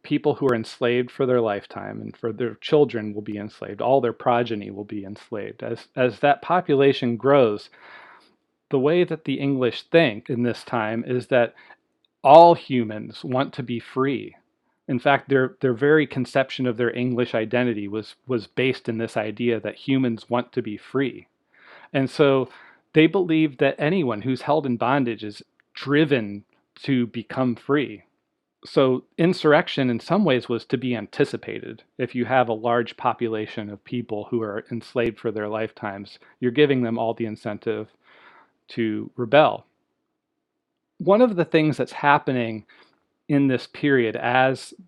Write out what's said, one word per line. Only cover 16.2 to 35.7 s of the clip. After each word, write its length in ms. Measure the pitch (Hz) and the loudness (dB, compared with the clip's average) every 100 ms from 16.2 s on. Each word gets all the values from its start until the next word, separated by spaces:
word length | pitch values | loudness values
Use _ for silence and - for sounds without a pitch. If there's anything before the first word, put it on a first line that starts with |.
| 120 135 131 - 127 | -2 -2 -2 -4 -4
of 100 | 113 | -2
their 180 | 120 | -4
English 400 | 120 127 120 123 | -2 -2 -2 -2
identity 540 | 117 110 123 123 104 101 | -4 -2 -2 -2 -4 -6
was, 260 | 107 101 - - | -8 -10 -14 -6
was 200 | 123 101 | -6 -4
based 420 | - 127 123 - | -2 -2 -2 -6
in 100 | 113 | -6
this 180 | 113 117 | -6 -4
idea 440 | 110 104 120 110 | -6 -4 -2 -2
that 160 | 104 - | -4 -8
humans 520 | - 135 127 113 - | -2 0 0 -4 -4
want 240 | 123 - | -4 -4
to 100 | 127 | -8
be 140 | 110 101 | -8 -10
free. 500 | - 131 131 101 - _ _ _ - - - | -6 -4 -4 -6 -18 _ _ _ -20 -20 -6
And 160 | 143 131 | -2 -2
so 400 | - 143 135 123 - - _ _ | 2 4 4 0 -8 -20 _ _
they 140 | 156 160 | 4 4
believed 520 | 190 175 160 156 127 | 4 0 2 0 0
that 180 | 139 - | -2 0
anyone 440 | 151 190 131 104 | -2 0 -2 -2
who's 200 | 117 127 | -4 -4
held 240 | - 156 139 | -2 -2 0
in 100 | 113 | -2
bondage 480 | 117 143 120 110 | 0 0 0 -4
is 180 | 107 - - _ _ | -10 -14 -20 _ _
driven 680 | - 135 143 156 135 104 101 - _ _ - | -12 0 2 2 0 -2 -10 -16 _ _ -10
to 240 | - 127 117 | -2 -2 -2
become 480 | 117 - 131 127 | -6 -8 -4 -2
free. 500 | 110 - 147 113 101 _ _ _ _ _ _ | -2 -2 -2 -2 -10 _ _ _ _ _ _
So 400 | - 156 131 127 - - | -4 2 2 0 -4 0
insurrection 720 | 170 175 151 151 - - 127 | 0 2 4 4 4 -2 -2
in 80 | 117 | -2
some 260 | - 185 | -2 0
ways 240 | 175 123 - | 2 0 -2
was 160 | 117 - | -6 -4
to 100 | 127 | -4
be 180 | 127 | -4
anticipated. 880 | 113 101 - 143 120 - 110 117 113 _ - | -6 -4 -2 -2 -2 -10 -12 -12 -16 _ -8
If 160 | 123 | -6
you 100 | 123 117 | -4 0
have 220 | 131 117 | 2 2
a 40 | |
large 440 | 110 120 120 117 - | -2 0 0 -2 -4
population 720 | 123 110 117 110 107 - 104 | -4 -2 -4 -4 -8 -10 -12
of 140 | 101 | -14
people 440 | - 123 113 104 104 | -10 -10 -8 -10 -6
who 100 | 117 | -6
are 220 | 107 104 - | -4 -8 -8
enslaved 480 | 117 - 127 117 104 | -10 -6 -4 -4 -4
for 140 | 117 | -6
their 160 | 107 104 | -6 -6
lifetimes, 720 | 110 110 | -6 -8